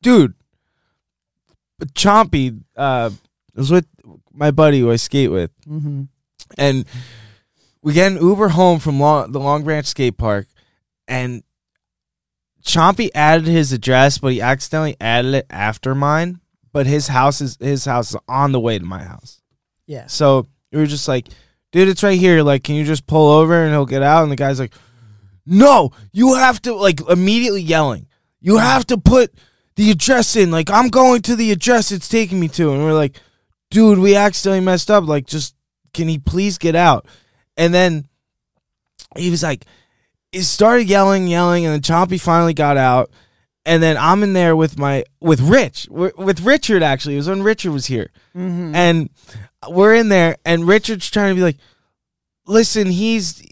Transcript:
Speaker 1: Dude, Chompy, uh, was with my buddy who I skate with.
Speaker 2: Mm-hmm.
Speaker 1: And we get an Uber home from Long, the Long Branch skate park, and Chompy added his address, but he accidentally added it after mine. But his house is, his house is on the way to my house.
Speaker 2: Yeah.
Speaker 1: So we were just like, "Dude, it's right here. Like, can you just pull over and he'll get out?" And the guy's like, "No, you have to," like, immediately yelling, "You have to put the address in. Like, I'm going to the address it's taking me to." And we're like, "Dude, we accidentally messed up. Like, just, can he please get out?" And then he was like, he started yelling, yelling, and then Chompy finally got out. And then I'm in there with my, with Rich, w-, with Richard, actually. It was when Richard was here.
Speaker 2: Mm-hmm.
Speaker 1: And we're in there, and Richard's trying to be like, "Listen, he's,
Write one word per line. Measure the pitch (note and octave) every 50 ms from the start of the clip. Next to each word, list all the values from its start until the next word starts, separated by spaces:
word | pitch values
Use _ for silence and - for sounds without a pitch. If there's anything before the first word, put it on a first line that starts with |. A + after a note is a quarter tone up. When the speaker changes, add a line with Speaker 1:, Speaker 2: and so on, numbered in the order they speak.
Speaker 1:
Dude, | - B3 B3 A3+ D#3 A#2 F#2 - _ _ _ _ _ _ _ _ _ _ _ _ _ _ _ _ _ _ _ _ _ _ _ _ _ _ _ _ - C#3+ -
Chompy, | - - G3 G3+ A3 A3 - - D3+ C3+ B2+ A2+ G#2+ - _ _
uh, | - C#3 C#3 C3 B2 A#2 A2+ G2+ - _ _ _ _ _ _ _
was | - C3+ C3+
with | E3 F3+ E3 - _ _ _ - E2+ _ _ _ _
my | - D3 D3+
buddy | C#3+ D3 D#3 D3+ C#3+ C3+
who | B2 A#2
I | A#2
skate | A#2 - - - C#3 C3+ A#2
with. | D#2 F#2 F2 E2 - _ _ D3+
Speaker 2:
Mm-hmm. | D3+ D#3 D3 D3 C#3+ C3+ C#3 C3+ _ _ _ _ _ _ - - _ -
Speaker 1:
And | C#3 C#3+ C3+ C3+ B2 - - B2 B2 - - - - - _ _ _ _ _ _ _ _ _ _
we | - D3+ D3
get | E3 F#3 G3
an | G3 E3
Uber | D#3 F3+ G3+ G3 G#3+ G3+
home | D#3+ E3 F#3 F3+ F3 D#3+
from | - D#3+ C#3+ C#3
Long, | C#3+ D3 D3+ D3 A#2+ F#2
the | B2+ C#3
Long | C3+ C#3 C#3+ D3+ D3+
Branch | D3+ D#3 D3+ C#3+
skate | - - - C3+ B2 A2 -
park, | A#2 A2 G#2 G2+ G2 - _ _ _ _ _ _ _ _ _ _ _ -
and | B2+ B2+ B2+ B2 B2 A#2 - _ _ _ _ _ _ _ _ _ _ _ _ _ _ _ _ _ _ _ _ _ _ _ _
Chompy | - - E3+ D#3+ F3+ G3 F#3 A#3+ F#3+ -
added | D3+ D3+ D3+ D#3+ E3 D#3+ D#3+
his | E3+ E3 D#3 C3+
address, | C3 A#2+ G#2+ B2+ B2+ B2+ C3+ C#3+ C3+ -
but | - C3+ B2+
he | A#2
accidentally | G#2+ B2 C3+ C3+ - - - D#3 D#3 D3+ - -
added | - A2+ A#2 A#2+ B2 C3 C3+
it | C3+ - -
after | - F#2 G2+ G#2+ A2 - - C3 C3+
mine. | C#3 C#3 C#3+ D3+ D#3 E3+ F3 F3+ F3 _ _ _ _ _ _ -
But | D3 C#3
his | B2+ C#3+ D3+ C#3 -
house | C#3 B2+ C3 C#3+ C#3+ -
is, | D3 C3 - -
his | - C3+ C#3+ C3+ -
house | C#3+ B2+ B2 A2+ -
is | - - - -
on | B2 C3 C#3+ C#3+
the | C3+ B2+
way | A2+ A#2 A2+ G2+
to | F2
my | F2 F#2 F#2 C#2+
house. | - - - - - - _ _ _ _ _ _ _ _ _ _
Speaker 2:
Yeah. | - D3 B2+ - -
Speaker 1:
So | - - D3+ C#3 C3+ C3 A#2+ - _ _ _ _
we | - D3+
were | D#3
just | D3 D3 C#3+ - -
like, | C3+ B2+ A#2+ - - _ _ _ _ _ _ _
"Dude, | - E3+ F#3+ F#3+
it's | F#3+ - -
right | G3+ G3 F3+
here. | F3+ F#3 F3 D#3+ D3+
Like, | C#3+ C#3 C3+ -
can | - D3
you | D3 D3+
just | D3 D#3 C#3 - -
pull | D#3 D#3 D#3 D3
over | D3 D#3 D#3+ D#3+ E3+ E3+ E3
and | D#3
he'll | D3+ D3+ C#3
get | B2+ C3 C3+ C3+
out?" | C#3+ D3+ E3 D#3+
And | D3+
the | C#3+
guy's | B2+ C#3+ C#3 C#3 C3
like, | C3 A#2 - _ _ _ _ _ _ _ - _ _ _ _ _ _
"No, | C#3+ F3 G3 B3+ C#4+ C#4 A#3 E3 C3 - - G#2+ G2+
you | - F#3+ A#3 C4 C4
have | B3+ C4 B3+ B3 G#3+ -
to," | B3 A#3
like, | G3 G3+ G3 F3 C3+ A2+ A2+
immediately | F3+ F3+ F#3 F#3+ G#3+ A#3 A#3+ B3 G3+ G3
yelling, | F3 D#3 D#3+ D#3+ D#3 C#3 A#2 E2 - - _ _ _ _ _ _
"You | - F3 G#3 A3
have | A3 B3 C4+ C4+ A#3+ -
to | B3 G#3
put | - - A#3+ B3+ A#3+ - - _ _ _ _ _ _ _ _
the | - G#3 G#3+
address | G#3+ D#3 - - C4+ B3 A3 - -
in. | A3+ G3 F3
Like, | E3 E3 D#3+ -
I'm | F#3+ G#3+ B3 B3+
going | G#3 C4 C4 C4 B3 A#3+ F#3
to | - A#3+
the | A3 A#3 A3
address | G#3 F3 - A#3 B3 A#3 G#3 -
it's | G#3 F#3 - -
taking | - A3+ A3+ F#3 F3+ F#3+
me | F3 D#3+
to." | - - E3+ D3+ C#3
And | C3+ D3
we're | D#3 D#3
like, | D#3 D3+ C#3+ C#3 - _ _ _ _ _ _ _ _ _ _
"Dude, | - G#3 A3+ A3 G#3 F#3+
we | F#3 G3+ G3
accidentally | G3+ G3+ G#3 F#3 - - G3 G3 F#3+ F#3
messed | F#3 F#3 F3 - -
up. | G#3+ G#3 F3+ D#3
Like, | D3+ D3 C3+ -
just, | - D#3 C#3 - - _ _ _ _ _ _ _ -
can | - E3+ D#3+
he | D#3+ D3+
please | C#3 - - F3+ G3 G#3 F#3 -
get | - E3+ D#3+
out?" | E3+ F3 E3 C#3 A2 - _ _ _ _ _ _ _ _ _ _ -
And | E3 E3+ E3+
then | F3+ F#3 F3+ E3 D#3 C#3+ - _ _ _ _ _ _ _ _ _ _ _ _ _ _ _ _ _ - - - _
he | - E3+ F3+
was | E3+ E3 D#3
like, | D#3+ C#3+ - - _ _ _ _ _ _ _ _ _ _ _ _ _
he | - F#3
started | F#3 C#3 - - G#3 A3 A#3 B3 A#3 F#3
yelling, | G3 G3 G3 G3 G3 G3 F#3 F3+
yelling, | E3+ E3+ F3 F3 F3 F3 E3+
and | D#3+ D3+
then | D3+
Chompy | C3+ - D#3+ E3+ F#3 F3+ F#3 F3+
finally | - E3+ E3 E3 E3+ E3+ D#3+
got | D3+ D3+ D3 C#3+ C#3
out. | C3 C3 B2 B2+ B2 - _ _ _ _ _ _ _ _ _ _ _
And | D#3 E3 E3 E3
then | D#3+ D#3 C3+
I'm | C3+ D#3+ F3+ G3+ G#3
in | G3+ F#3+
there | F#3 F3+ E3+ E3
with | D#3+ D#3+ D#3 - -
my, | C#3+ C#3 C#3 C3+ - - _ _
with | - E3+ D#3+ B2
Rich, | B2 D3+ G#3 C4+ A#3 C#3+ - - - -
w-, | - D#3 F3 F#3+ - -
with | F#3+ F#3+ G3 D3+
Richard, | E3+ A3 C#4 D#4 - - A3 F#3 D#3+
actually. | D3 C#3 C3+ - D3 C#3+
It | C#3+
was | C#3+ D#3+
when | F#3+ G3 G3
Richard | G#3 A3 G#3+ - F#3
was | D3+ C#3 B2 -
here. | C3 A#2 G2+ - - _ _ _ _
Speaker 2:
Mm-hmm. | F3 F3+ F#3 F3 F3 F3+ E3 D3+
Speaker 1:
And | E3+ F3 E3+ E3+ E3 D#3 - - _ _ - - A2 - - _ _ - A#2
we're | E3 F3+ G3 G#3+ A3
in | A3+ A#3 G#3+
there, | G3+ F#3 E3+ E3 D#3+ - _
and | E3 E3+ E3 E3+ E3+
Richard's | G3 A3 - - A3+ F#3+ - -
trying | - G#3 G3+ G3
to | F#3+
be | F3+
like, | F#3 F3 D3 C#3 _ _ _ _ _ _ _ _ _ _ _ _ _ _ _ _ _
"Listen, | - G3 A3 A3+ G#3 - A3 G#3 F#3
he's, | F3+ F3 G#3 A3+ A3+ A3+ F#3+ E3 D#3+ - - _